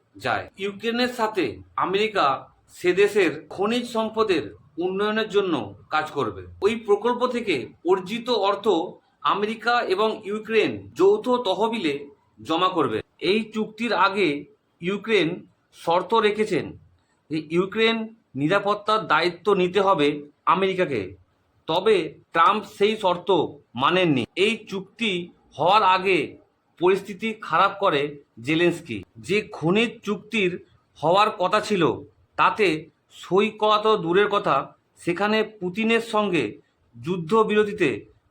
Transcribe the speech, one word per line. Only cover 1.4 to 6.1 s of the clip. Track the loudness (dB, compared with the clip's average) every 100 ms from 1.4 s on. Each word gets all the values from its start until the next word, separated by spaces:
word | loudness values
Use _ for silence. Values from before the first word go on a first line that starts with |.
| -4 -6 -10 -6
আমেরিকা | -2 0 0 0 0 0 -6 _ _
সে | -4 0
দেশের | 4 4 4 2 0 -10
খনিজ | -4 -2 -2 -4
সম্পদের | -4 -2 -2 0 0 -4 -12 _ -6
উন্নয়নের | -4 -2 -2 -2 -2
জন্য | 0 0 -2 -4 -12 -6
কাজ | -4 -4